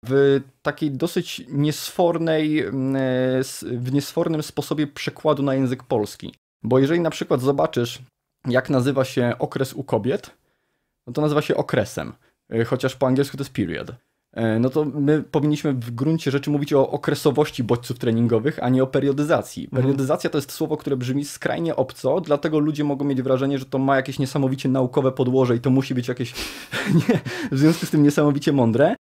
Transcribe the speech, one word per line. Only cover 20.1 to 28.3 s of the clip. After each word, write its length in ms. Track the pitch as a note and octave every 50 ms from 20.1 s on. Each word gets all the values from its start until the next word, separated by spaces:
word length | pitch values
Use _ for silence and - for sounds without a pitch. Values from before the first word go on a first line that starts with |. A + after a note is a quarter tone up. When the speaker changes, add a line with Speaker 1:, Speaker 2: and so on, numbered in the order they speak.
| D3+ F3+ - -
Speaker 1:
to 80 | - D3+
jest 140 | - -
słowo, 240 | - - D#3+ D3+ D#3
które 200 | D3 - - C#3
brzmi 280 | B2+ B2 B2 C3 C#3+ C#3+
skrajnie 520 | C#3 - - - - B2 D#3+ E3+ E3 -
obco, 440 | - - - - - - C3 C#3+ F#3
dlatego 380 | E3 C3+ D3 C#3+ - E3 D#3 D#3
ludzie 260 | D3 D#3 D3 C#3+ D3+
mogą 200 | D3 C#3+ C#3 C#3+
mieć 180 | C#3+ C#3 B2+
wrażenie, 360 | B2 C3 C3 B2+ C3+ C#3 C#3+ C#3
że 60 | C3+
to 140 | - - C3+
ma 180 | C3+ C3+ C#3
jakieś 220 | C3 C3 - C3 -
niesamowicie 500 | C#3 B2 - D3+ C#3 C3 C3 B2+ - C3+
naukowe 440 | B2+ C3+ C3 A#2+ - D3 C3 C3
podłoże 440 | C3 - C3 B2 B2+ C3 C3 B2 A#2+
i 40 | A#2+
to 100 | B2 C3+
musi 240 | B2+ C3+ C3 - C#3
być 140 | B2 A#2+ -
jakieś, 260 | B2 - B2 A#2 - - - - - - -
<laughs> 280 | - - - - A3 -
nie, 260 | E3 - - A3+ E3+ - - - - D#4+ A#3
w 60 | D3 C3+
związku 280 | C#3+ D#3 E3+ - -
z 40 | -
tym 120 | - D#3
niesamowicie 500 | C#3+ C#3+ C#3+ - D3+ D3